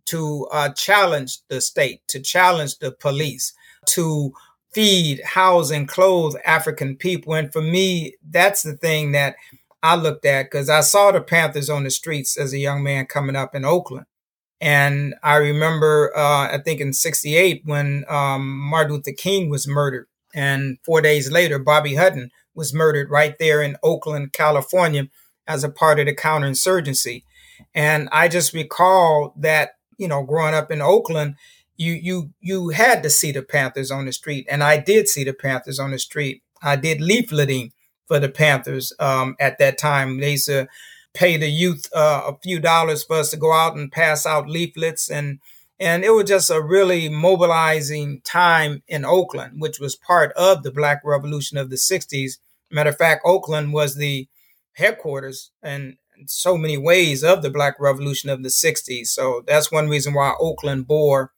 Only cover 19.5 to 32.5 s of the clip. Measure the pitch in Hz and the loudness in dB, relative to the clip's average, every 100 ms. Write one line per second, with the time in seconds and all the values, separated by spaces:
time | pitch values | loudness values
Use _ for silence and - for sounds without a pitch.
19.5 | 143 143 143 143 127 - _ _ 156 139 | -4 -2 -2 -2 -4 -14 _ _ -4 -2
20.5 | 139 139 131 - 160 151 151 131 160 175 | -2 -4 -8 0 2 4 2 2 2 2
21.5 | 139 135 151 147 139 185 147 123 _ _ | 0 2 2 2 2 2 2 -10 _ _
22.5 | - 147 143 160 151 139 147 151 147 160 | -10 -6 2 2 2 0 2 2 0 0
23.5 | 147 143 143 156 165 - 151 139 - 156 | 2 0 -2 -2 -2 -4 -8 -8 -2 0
24.5 | 147 135 185 170 143 135 _ _ _ - | 2 0 0 2 0 -4 _ _ _ -8
25.5 | 151 147 - 156 151 143 147 160 156 139 | -6 -6 2 4 4 2 -2 -2 0 0
26.5 | 131 185 185 143 131 - 120 _ _ _ | -2 0 0 0 -4 -4 -8 _ _ _
27.5 | _ - 165 151 156 147 151 170 175 160 | _ -10 -2 2 2 0 2 4 2 -2
28.5 | 165 143 - 180 190 165 151 147 - 156 | -4 -8 2 4 6 6 4 0 -4 2
29.5 | 156 147 _ _ _ 185 143 131 156 156 | 2 0 _ _ _ -4 -4 -2 0 0
30.5 | 156 151 156 147 208 233 160 147 143 _ | 0 -2 -2 4 4 2 -4 -4 -6 _
31.5 | _ _ _ 165 170 170 185 151 - 175 | _ _ _ -6 -6 -6 -8 -8 -12 -8